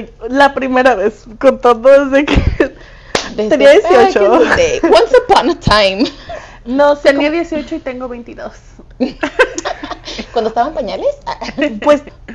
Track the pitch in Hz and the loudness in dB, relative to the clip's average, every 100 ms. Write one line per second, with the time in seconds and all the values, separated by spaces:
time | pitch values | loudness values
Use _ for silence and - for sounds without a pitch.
0 | 214 - 226 269 277 277 262 254 254 208 | -4 -16 -8 0 0 -2 -4 0 0 0
1 | 208 - - 214 269 233 240 226 254 277 | -2 -6 -20 0 0 2 0 2 4 4
2 | 277 277 294 - - - 269 - - - | 4 0 2 0 0 -2 -4 -4 -20 -20
3 | - - - - 214 294 277 339 330 480 | -12 -10 -10 -6 -2 4 6 6 4 4
4 | 392 403 403 320 - - - - 330 339 | 4 4 2 4 2 2 0 0 2 2
5 | 453 494 494 370 254 330 - 311 294 190 | 4 2 4 2 2 -2 0 2 2 0
6 | 277 - - 659 - - 233 269 294 285 | -4 -6 -18 -18 -18 -20 -8 0 2 2
7 | 311 277 294 330 330 311 240 320 269 254 | 0 0 -2 -2 -6 -8 -8 -10 -10 -12
8 | 254 240 233 - - - - - - - | -12 -14 -16 -16 -16 -18 -20 -20 -20 -8
9 | 254 - 294 - - - - - 285 - | -8 -6 -10 -2 -4 -4 -10 -12 -12 -16
10 | - - - 240 220 233 269 320 208 190 | -14 -14 -8 -4 -4 -4 -4 -6 -8 -6
11 | 539 571 - - 233 - 294 208 233 294 | -6 -6 -12 -12 -12 -6 -6 -4 0 0
12 | - - - | -2 -20 -18